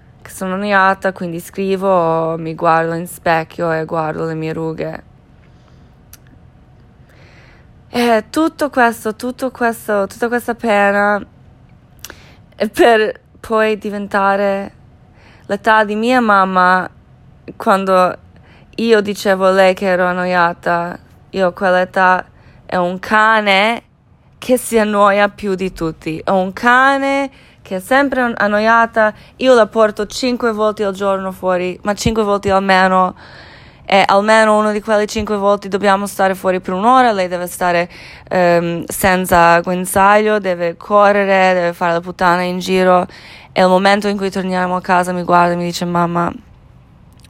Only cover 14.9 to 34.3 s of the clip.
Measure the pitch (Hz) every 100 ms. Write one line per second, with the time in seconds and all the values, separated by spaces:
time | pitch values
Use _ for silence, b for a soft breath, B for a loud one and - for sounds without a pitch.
14.9 | - _ b b b b 202 226 220 208
15.9 | 214 233 254 226 196 190 185 180 185 -
16.9 | - _ - - - - - 233 196 190
17.9 | 185 180 - - - b b b - 233
18.9 | 214 208 196 208 190 190 190 185 185 196
19.9 | 180 180 180 180 180 170 175 175 170 175
20.9 | - - _ _ 190 180 175 190 180 185
21.9 | 190 185 185 - - b b b 180 180
22.9 | 185 - 214 214 220 208 190 214 233 -
23.9 | _ _ _ _ - - 247 - 226 214
24.9 | 202 202 202 202 202 202 185 190 - 165
25.9 | 156 165 160 - 190 190 185 240 247 269
26.9 | 277 277 277 269 - b b - 185 185
27.9 | 262 285 262 240 - 208 208 220 233 226
28.9 | 226 214 208 B B 254 247 208 226 214
29.9 | 208 208 - 254 240 233 214 214 208 202
30.9 | 190 202 190 190 185 185 180 180 180 208
31.9 | 202 233 220 208 202 202 190 196 185 185
32.9 | 185 185 - B B B B B B -
33.9 | 196 - 196 214